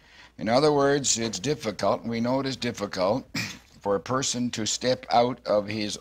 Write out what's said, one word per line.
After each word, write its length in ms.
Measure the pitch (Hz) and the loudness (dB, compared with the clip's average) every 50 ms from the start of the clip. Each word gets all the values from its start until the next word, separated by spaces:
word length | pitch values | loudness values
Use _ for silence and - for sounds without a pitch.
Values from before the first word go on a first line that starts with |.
| _ - - - - - _ - | _ -20 -20 -20 -20 -20 _ -6
In 100 | - 104 | -2 2
other 220 | 117 135 151 151 | 4 4 4 4
words, 480 | 151 143 139 139 139 147 127 - - 113 | 4 4 4 4 2 2 2 0 0 0
it's 180 | 113 113 98 | -2 -4 -4
difficult, 640 | 92 92 135 151 151 - 113 95 - - 98 120 - | -4 -4 -4 -4 -2 -4 -6 -4 0 0 0 0 0
and 80 | - 117 | -2 -4
we 120 | 117 117 | -4 -2
know 180 | 117 120 131 135 | -2 0 0 0
it 80 | 135 | -2
is 80 | 135 127 | -4 -6
difficult, 720 | - - 123 107 - 101 101 - 95 90 95 - - - - - | -4 -6 -6 -4 -4 -6 -6 -2 0 2 2 2 0 -2 -6 -8
<clears throat> 40 | - - - - - - _ - - | -8 -8 -8 -10 -14 -20 _ -16 -6
for 160 | - 101 101 | -2 0 0
a 40 | 98 | 0
person 500 | - - 127 131 139 - - 123 123 120 | 0 0 -2 0 0 -2 -2 -2 -2 -2
to 140 | - 113 107 | -2 -2 -2
step 400 | 107 - - - 123 127 127 - - | -2 -2 0 0 0 0 -2 0 2
out 280 | - 117 120 123 127 - - | 4 4 4 4 2 -2 -2
of 220 | - 101 107 98 | 2 2 2 2
his 300 | 101 104 110 104 104 95 - | 0 -2 -4 -4 -4 -6 -4